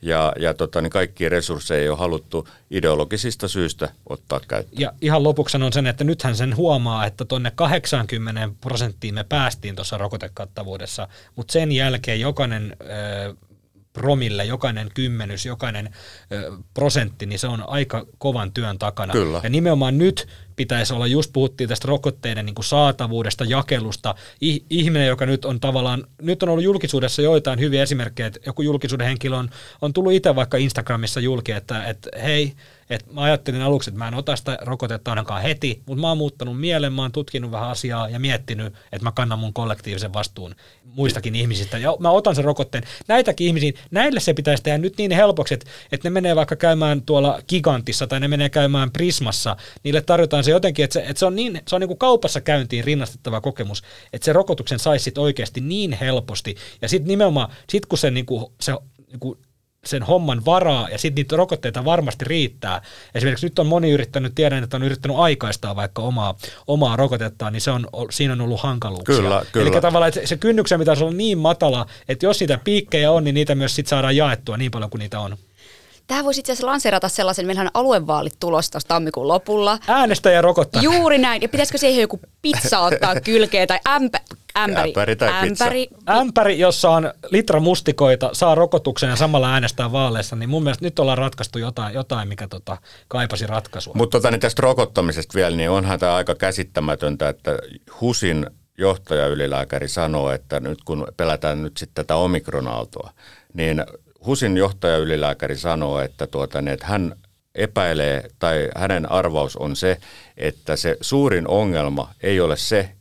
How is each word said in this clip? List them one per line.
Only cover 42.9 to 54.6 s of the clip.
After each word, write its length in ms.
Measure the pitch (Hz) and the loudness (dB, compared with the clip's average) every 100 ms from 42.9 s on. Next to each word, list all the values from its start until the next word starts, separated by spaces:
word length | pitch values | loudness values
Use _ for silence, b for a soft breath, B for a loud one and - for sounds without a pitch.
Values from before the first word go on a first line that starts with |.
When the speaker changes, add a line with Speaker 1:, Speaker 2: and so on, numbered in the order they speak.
| B - | B 2
Speaker 2:
Näitäkin 380 | 226 247 - 175 | 2 4 2 0
ihmisiä, 260 | 160 147 143 B | 2 0 -4 B
näille 300 | 180 269 269 | 0 2 2
se 140 | - | 0
pitäisi 280 | 143 147 143 | 0 2 0
tehdä 160 | 156 151 | 2 0
nyt 200 | 175 190 | -2 -2
niin 120 | 202 | 0
helpoksi, 440 | 175 208 170 139 | 4 4 4 0
että, 120 | 131 - B B | -2 -6 B B
että 160 | 139 175 | -4 -2
ne 40 | |
menee 240 | 185 180 160 | 0 2 2
vaikka 200 | 147 160 | 2 2
käymään 460 | 170 160 156 147 | 4 4 4 0
tuolla 380 | 127 147 139 - - | 2 4 4 0 -2
Gigantissa 580 | 180 156 131 120 113 127 | 0 2 2 0 -4 -2
tai 140 | 135 | -2
ne 80 | 143 | 0
menee 200 | 147 143 | 0 2
käymään 420 | 151 143 139 131 | 2 2 2 0
Prismassa. 680 | - 175 165 117 101 120 95 B B | 0 0 0 -2 -2 -2 -4 B B
Niille 160 | 143 151 | -2 0
tarjotaan 440 | 151 170 165 147 | 4 4 4 4
se 60 | 139 | 4
jotenkin, 340 | 165 185 147 | 4 4 2
että 80 | 143 | 0
se, 80 | - | 0
että 180 | - - | -4 0
se 80 | 190 | 0
on 100 | 190 | 0
niin, 240 | 240 170 - | -4 -6 -4
se 60 | |
on 60 | 180 | -2
niinku 160 | 185 180 | -2 0
kaupassa 440 | 262 247 185 139 | 4 4 2 -4
käyntiin 440 | - 147 123 120 | 0 0 0 -2
rinnastettava 560 | 117 151 131 - - 110 | 0 -2 -2 -8 -6 -4
kokemus, 420 | 139 - 104 104 B B B | -4 -6 -8 -8 B B B
että 120 | 120 | -6
se 80 | - | 2
rokotuksen 460 | 160 190 160 | 4 4 0